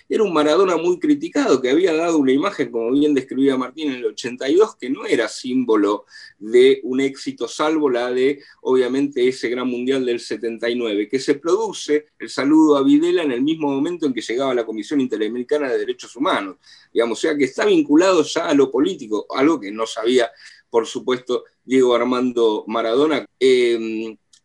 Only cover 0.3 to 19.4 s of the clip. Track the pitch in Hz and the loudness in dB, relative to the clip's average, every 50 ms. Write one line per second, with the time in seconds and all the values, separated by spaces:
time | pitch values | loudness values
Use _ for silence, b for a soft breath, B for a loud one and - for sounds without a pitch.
0.3 | 165 156 151 151 151 180 196 185 175 156 165 175 180 165 - 151 147 143 156 175 | 2 2 2 4 4 4 4 2 2 0 0 0 -2 0 0 0 0 0 -2 -2
1.3 | - 294 277 220 147 127 127 123 135 165 190 175 156 156 170 175 165 151 139 131 | -2 -2 2 2 2 2 2 2 2 2 2 2 2 0 0 2 2 2 2 4
2.3 | 131 143 170 202 202 - 139 117 117 113 113 113 131 143 151 151 147 131 131 - | 2 2 0 -2 -2 -4 -6 -4 -4 -4 -2 0 2 2 2 2 2 0 -2 -2
3.3 | 120 131 139 139 131 127 127 123 127 160 156 143 131 123 120 107 107 - - 120 | -2 0 2 2 2 0 -2 -6 -8 -8 -6 -6 -4 -4 -6 -6 -6 -8 -8 -10
4.3 | 123 123 131 135 160 185 220 214 - _ - 127 285 415 - - 151 123 - - | -8 -6 -2 0 2 4 2 2 0 _ -8 -8 -8 -6 -2 0 0 0 0 -2
5.3 | - - - 127 123 131 123 113 110 107 101 101 104 - B B B B B B | -6 -10 -8 -4 -2 0 2 2 2 4 4 2 0 -2 B B B B B B
6.3 | B _ 101 110 117 123 127 135 135 135 - 120 127 131 139 135 135 - - 139 | B _ -4 2 4 6 6 6 4 2 0 -4 -2 -2 -2 -2 -4 -6 -10 -10
7.3 | 131 - 123 - - - 156 160 160 156 147 135 120 117 123 123 123 127 131 139 | -8 -8 -8 -8 -6 -4 -2 -2 0 0 0 0 0 0 -2 -2 0 0 0 0
8.3 | 147 B B B B B - 127 131 131 123 123 127 139 143 139 139 127 123 127 | 0 B B B B B -2 0 2 2 2 0 0 -2 -2 -2 0 0 0 0
9.3 | 127 - - 113 123 127 127 127 123 123 123 131 135 135 127 123 120 120 - - | 0 -2 -4 -6 -4 -4 -4 -4 -4 -4 -2 -2 -2 0 -2 -2 -4 -4 -6 -8
10.3 | 117 107 117 113 113 107 113 120 120 123 117 110 101 101 104 - - 131 - 151 | -8 -6 -6 -6 -6 -4 -4 -4 -4 -2 -2 -2 -2 -2 -2 -2 -4 -2 0 -2
11.3 | 143 139 - 165 180 - - 202 - - - 147 147 151 151 _ _ - 113 113 | -2 -2 0 0 0 0 -2 -4 -8 -8 -4 -2 -2 -2 -2 _ _ -16 -16 -10
12.3 | - - 131 139 156 160 156 151 147 139 135 139 143 147 165 175 175 180 165 143 | -6 -4 0 2 4 4 6 6 4 4 4 4 4 4 4 2 0 0 0 -2
13.3 | 120 117 135 156 160 156 151 143 139 135 143 170 175 165 156 139 120 113 - - | -2 -2 -2 -2 -2 -2 -2 -2 -2 -2 -2 -4 -4 -4 -4 -4 -4 -4 -6 -6
14.3 | 110 127 139 135 123 120 113 113 110 110 104 - 151 143 127 127 113 107 107 107 | -4 -2 -2 -2 -2 -2 -2 -4 -6 -8 -8 -4 -2 -2 -2 -2 -2 -4 -4 -4
15.3 | 117 123 120 - 147 151 143 127 117 107 104 120 123 - - 107 - 120 151 185 | -4 -6 -4 -2 -2 -2 0 -2 -2 -2 -2 -4 -8 -8 -12 -16 -8 -4 -2 -2
16.3 | 151 110 98 95 90 b b b b b b b - 110 117 117 110 - - 160 | -2 -2 -4 -6 -12 b b b b b b b -2 0 0 0 -2 -2 -2 -2
17.3 | 151 143 135 131 - - 214 208 190 165 147 143 147 160 185 190 185 160 143 - | 0 0 -2 -2 0 0 2 2 4 2 4 4 4 4 6 6 4 2 2 0
18.3 | - 160 170 170 147 139 135 - - 127 151 190 185 143 127 107 107 101 - - | -2 -4 -2 2 2 4 4 4 2 0 0 0 -2 -6 -6 -6 -6 -6 -6 -6
19.3 | - 127 | -2 0